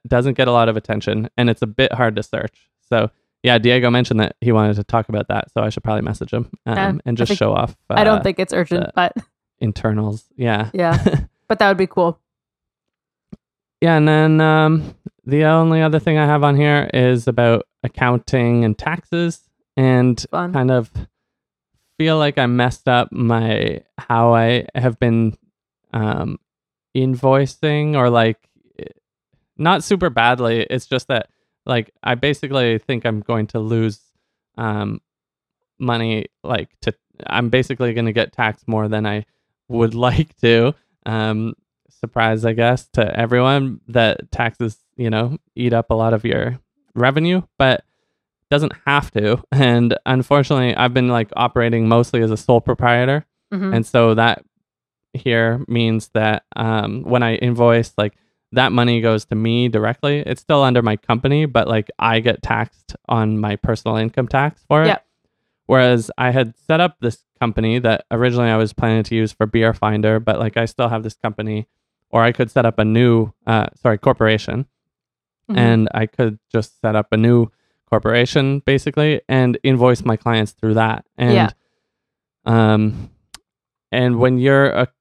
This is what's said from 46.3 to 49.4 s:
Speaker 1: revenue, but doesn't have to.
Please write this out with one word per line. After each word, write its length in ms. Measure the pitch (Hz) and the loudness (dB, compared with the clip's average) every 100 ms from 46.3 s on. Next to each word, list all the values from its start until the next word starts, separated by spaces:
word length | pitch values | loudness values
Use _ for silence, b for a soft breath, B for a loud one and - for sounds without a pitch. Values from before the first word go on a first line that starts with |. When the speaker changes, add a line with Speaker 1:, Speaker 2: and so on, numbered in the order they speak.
| - 123 127 _ _ _ 117 | -4 -4 -8 _ _ _ -2
Speaker 1:
revenue, 460 | 127 143 165 185 - _ | 0 2 0 -2 -4 _
but 260 | 135 120 - _ _ _ _ _ _ | 0 0 -4 _ _ _ _ _ _
doesn't 240 | 143 151 - - | -2 -2 -4 -2
have 260 | 143 - | -2 -2
to. 300 | 110 104 120 | -2 0 -2